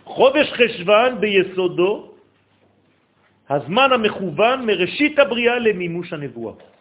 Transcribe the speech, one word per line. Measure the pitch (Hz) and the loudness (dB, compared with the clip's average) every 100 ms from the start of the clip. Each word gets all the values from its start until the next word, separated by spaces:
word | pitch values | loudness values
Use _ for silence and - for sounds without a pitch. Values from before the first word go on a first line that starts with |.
| - | -8
חודש | - 240 277 277 | 2 2 4 0
חשבן | - 240 - 175 208 254 240 | 2 0 0 2 4 2 0
ביסודו, | 208 196 180 180 185 147 180 254 - - _ _ _ _ _ _ _ _ _ _ _ _ - | 0 2 0 0 -2 0 -2 -2 -10 -20 _ _ _ _ _ _ _ _ _ _ _ _ -6
הזמן | 143 120 202 269 | -4 -2 2 4
המכוון | 254 214 - 190 147 220 262 240 | 4 0 -2 -6 0 0 0 -2
מראשית | 185 180 - 294 302 | -2 -2 0 0 2
הבריאה | 277 240 233 240 | 2 2 0 0
למימוש | 226 190 180 170 175 | 0 -2 -4 -6 -8
הנבואה. | 160 143 113 110 - - _ | -10 -10 -10 -12 -14 -20 _